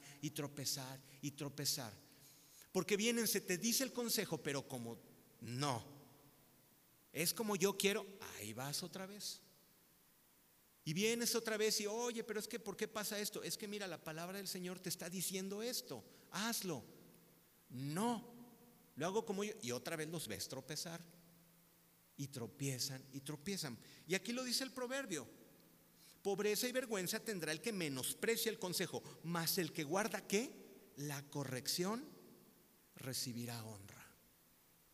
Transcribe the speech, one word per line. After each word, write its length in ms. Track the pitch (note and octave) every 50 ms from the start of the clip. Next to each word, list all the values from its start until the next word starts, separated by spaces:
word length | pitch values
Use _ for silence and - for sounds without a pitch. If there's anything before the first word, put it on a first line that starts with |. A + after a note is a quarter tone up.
| - - - -
y 80 | D3 D#3
tropezar 720 | - D#3 C#3+ C#3 C#3+ D3 C3 - - C#3+ B2+ B2+ C3+ C3+ - - - -
y 100 | - C#3+
tropezar? 600 | C#3 - D3+ C#3+ C#3 D3+ C#3+ - - C#3+ B2 G#2+ G2+ - - - - - - - - - - - - - - -
Porque 240 | - F#3 E3 - G#3
vienen, 320 | F#3+ G#3+ A#3+ A#3+ A#3+ A3
se 140 | - - G3
te 160 | - - F3+
dice 260 | E3 F#3 A#3 A3+ - C4+
el 100 | B3 -
consejo, 440 | B3 A#3+ A3+ - A3+ F#3 - E3 C#3 -
pero 240 | D#3 C#3 C#3 -
como 340 | - C3+ B2 A#2 A#2 A#2 - - - - - - - - -
no 420 | A2 A2+ A#2+ B2+ D3 C#3+ B2 A2 - - - - - - - - - - - - - - - - - - - - - - - - - -
es 220 | - C#3 E3+ E3 -
como 220 | - A3+ G#3 G#3
yo 200 | D#3+ F3+ G3+ G3
quiero, 300 | G3 G3 G3 G3+ A3 - - - - - - -
ahí 180 | - G#2 G#2+ A2
vas 300 | A#2+ C3 C#3+ C#3+ - F3+
otra 240 | E3+ - F#3 F#3+
vez. 340 | F#3+ G3+ G3+ - - - - - - - - - - - - - - - - - - - - - - - - - - - - - - - - -
Y 80 | D#3 D3+
vienes 400 | F#3 G#3 A3 A#3 A#3 A#3+ - -
otra 240 | A3+ A3+ A3+ A3
vez 240 | G#3 A3 A3 G#3 A3
y, 60 | G#3
"Oye, 360 | G3+ G#3+ A#3 A#3+ B3 A3+ A3+ A3
pero 160 | - G#3 G#3+
es 80 | G3+
que, 120 | - A#3+ G#3+
¿por 180 | - G3+ F#3
qué 100 | - A3
pasa 300 | G#3 - G#3+ G3+ - G#3+
esto?". 240 | G3+ G#3+ G3+ - -
Es 160 | - E3+ -
que 100 | - A3
mira, 200 | G3+ G#3 G#3 G3+
la 160 | F#3 D#3+ C#3 -
palabra 340 | E3 D#3 D#3+ E3+ F3+ F#3+
del 100 | G3+ F#3+
Señor 320 | F3+ - F#3 F3+ F3+ F#3 F3+
te 100 | - F3
está 200 | - - F3+ E3+
diciendo 540 | F3+ F#3 E3 - F#3+ F#3 F#3+ G3 G3+ G#3 A3+
esto, 400 | B3 B3 - - - C#3 A2 - - - - - -
hazlo. 540 | - F3+ G#3+ A#3 A3+ - F#3+ F#3 D3+ A#2 - - - - - - - - - - - - - - - - - -
"No, 560 | C3 B2 C3+ C#3+ D3 F3+ A3 A#3+ A#3+ G3 - - - - - - - - - - - - - - -
lo 100 | B2 D3+
hago 200 | F#3 F#3+ A3 A3
como 180 | A3 G3 F#3+ G#3
yo", 100 | G#3+ - -
y 80 | - A#2+
otra 260 | A#2+ B2 - E3 E3
vez 140 | D#3 D#3 D#3
los 180 | F3 D#3+ -
ves 200 | A2 G2+ F#2 -
tropezar. 520 | - C3 C3 - - D#3 - - E3+ E3 E3+ - - - - - - - - - - - - - - - - - - - - - - -
Y 100 | - C#3 C3+
tropiezan 760 | - B2+ A#2 G#2+ - - C#3 C#3 C3 A#2+ - - C3+ C3 C3+ - C3+
y 60 | C#3
tropiezan. 560 | C#3 - D3+ - - G3 G3 F3+ D#3 C3+ A#2 G2+ - - - - -
Y 80 | - F3+
aquí 180 | F#3+ F#3+ A#3 A#3+
lo 100 | B3+ C4
dice 200 | B3 A3+ - C4+
el 80 | C4
proverbio, 560 | - C4 B3 A#3+ C4 C#4 C4+ G3 E3+ C#3+ A2+ - - - - - - - - - - - - - - - - - - - -
"Pobreza 440 | G3+ G3 E3 G3+ G#3 G#3 G3 B3
y 40 | B3
vergüenza 480 | A#3+ B3+ C4 A3 A3 F#3+ F3+ F3 A3 A3
tendrá 320 | - A3+ G#3 F3 D#3 D3+
el 100 | D#3 D#3
que 100 | - A#3
menosprecia 800 | G#3+ F#3 E3 D3 C3+ C3 A#2+ - - - - G#3+ A3+ A3+ - A3+
el 80 | G#3
consejo, 460 | - - F3+ E3+ - F3+ - - A#2 - D3 - - -
mas 360 | E3 E3+ E3+ E3 D#3+ - F#3+
el 120 | E3+ D3
que 120 | - E3 D3+
guarda", 420 | C#3 F3 G3 G#3+ G#3+ G#3+ F#3+ -
¿qué? 260 | - F#3+ G#3 C4 - - - - - - - - - -
"La 260 | - C#3+ D3 C#3 C#3 C#3+ -
corrección 720 | - C#3+ C3+ - - - C#3+ - - F3 F3+ F#3+ A3 B3 D#4 - - - - - - - - - - - - - - - - - -
recibirá 680 | - A#2 C3 B2 - - B2+ A2+ A#2+ A#2+ A#2 A#2 A#2 A2
honra". 400 | A2 G#2+ G2 G2 G2 - - - - - - - - - - - - - - - - - - - -